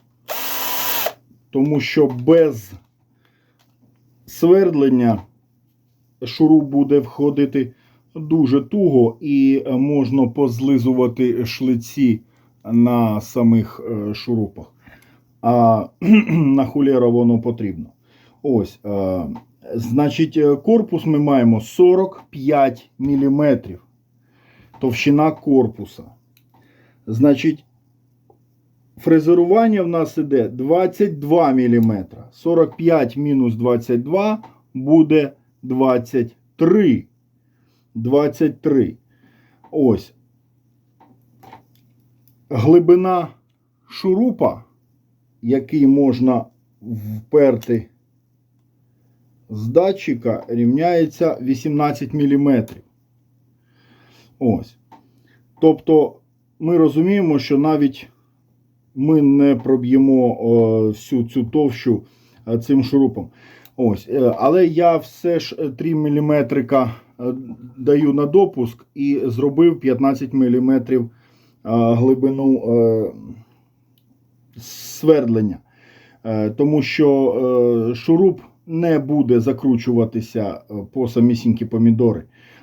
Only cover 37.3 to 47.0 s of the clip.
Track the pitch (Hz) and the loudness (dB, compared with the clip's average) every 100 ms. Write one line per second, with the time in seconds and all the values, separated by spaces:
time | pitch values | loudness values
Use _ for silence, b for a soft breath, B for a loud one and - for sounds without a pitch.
37.3 | _ _ _ _ _ _ 117 120 143 147 | _ _ _ _ _ _ -10 -2 0 0
38.3 | 147 156 - 156 135 92 - _ b b | -2 -4 -2 -2 0 -2 -6 _ b b
39.3 | b b b b 160 127 95 - _ _ | b b b b -2 0 0 -4 _ _
40.3 | _ _ _ _ _ _ _ _ _ _ | _ _ _ _ _ _ _ _ _ _
41.3 | _ - - _ _ _ _ _ _ _ | _ -20 -20 _ _ _ _ _ _ _
42.3 | _ - 127 135 175 165 180 185 180 160 | _ -8 -2 4 6 6 2 2 -2 -4
43.3 | - _ _ _ _ _ - 190 190 247 | -12 _ _ _ _ _ -8 -2 0 0
44.3 | - - - - _ _ _ _ _ _ | 0 -2 -4 -16 _ _ _ _ _ _
45.3 | _ 117 135 139 151 135 139 139 117 127 | _ -2 -2 -2 2 4 4 2 0 0
46.3 | 120 113 _ _ _ 110 107 | -2 -6 _ _ _ -14 -12